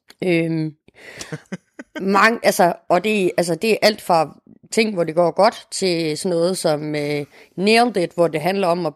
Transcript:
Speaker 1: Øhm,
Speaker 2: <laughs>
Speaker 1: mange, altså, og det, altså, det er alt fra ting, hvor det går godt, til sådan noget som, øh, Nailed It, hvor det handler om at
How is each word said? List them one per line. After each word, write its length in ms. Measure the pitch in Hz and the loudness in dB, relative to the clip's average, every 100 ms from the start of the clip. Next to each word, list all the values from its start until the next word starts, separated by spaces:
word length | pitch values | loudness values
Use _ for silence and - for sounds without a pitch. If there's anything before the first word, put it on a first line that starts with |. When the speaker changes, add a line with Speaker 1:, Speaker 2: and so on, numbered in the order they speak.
| _ - | _ -6
Speaker 1:
Øhm, 500 | 185 170 165 160 156 151 _ - - - - 156 | 0 0 0 -2 -4 -8 _ -20 -20 -18 -14 -14
Speaker 2:
<laughs> 560 | - 185 _ - - - | -12 -16 _ -20 -16 -8
Speaker 1:
mange, 380 | 190 196 214 233 | -2 4 4 2
altså, 300 | - - 175 - - | 0 2 2 0 -2
og 160 | 180 | 0
det, 260 | 196 214 180 - | 0 0 0 0
altså, 180 | 175 | -2
det 160 | 160 - | -2 -2
er 40 | - | 2
alt 200 | 208 214 | 0 0
fra 360 | - 170 151 - _ - - | 0 0 0 -6 _ -20 -6
ting, 220 | - 220 | -2 0
hvor 100 | 196 | 0
det 100 | 165 | -2
går 160 | 156 175 | 0 0
godt, 360 | 160 208 - - | 4 2 2 -10
til 480 | - 190 170 160 156 | -6 -2 -2 -2 -4
sådan 180 | 190 170 | -4 0
noget 220 | 170 185 | -2 -2
som, 360 | 175 151 151 | -2 -2 -4
øh, 300 | 151 147 147 143 - - - | -6 -4 -6 -8 -14 -16 -4
Nailed 400 | 196 226 240 196 | 2 4 2 0
It, 140 | 175 | -4
hvor 140 | - 170 | 0 0
det 120 | 156 | 0
handler 260 | 156 196 185 | -2 -2 -2
om 200 | 175 | -2
at 80 | 165 | -4